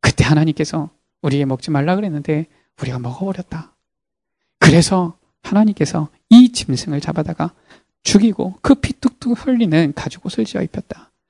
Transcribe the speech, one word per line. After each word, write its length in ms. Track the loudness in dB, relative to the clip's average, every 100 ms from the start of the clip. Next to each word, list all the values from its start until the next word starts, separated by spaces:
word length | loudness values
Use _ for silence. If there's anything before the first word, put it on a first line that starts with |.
"그때 220 | -2 0
하나님께서 640 | 2 2 0 -2 -6 -6 -10 _ _ _
우리에게 240 | -4 -2 -2
먹지 240 | -4 -4
말라 240 | -2 0 -2
그랬는데 520 | -4 -6 -4 -4 -6 _ _ -12
우리가 180 | -8 -8
먹어버렸다. 760 | -8 -8 -8 -8 -10 -14 -14 _ _ _ _ _ _ _ _ 0
그래서 580 | 4 4 4 0 -2 -8 _ _
하나님께서 680 | -2 0 2 0 -4 -4 -6 _ 6
이 220 | 8 8
짐승을 500 | 4 -6 -6 -4 -6
잡아다가 520 | -6 -6 -6 -6 -8 -10 _ -20 _ _
죽이고 560 | 2 4 4 0 -6 -2
그 140 | 2 2
피 180 | 0
뚝뚝 520 | -4 -4 -4 -4 -4 -2
흘리는 480 | 0 2 2 0 -2
가죽 300 | -10 -10 -8
옷을 200 | -6 -6
지어 160 | -4
입혔다. 500 | -6 -8 -12 -16 _ _ _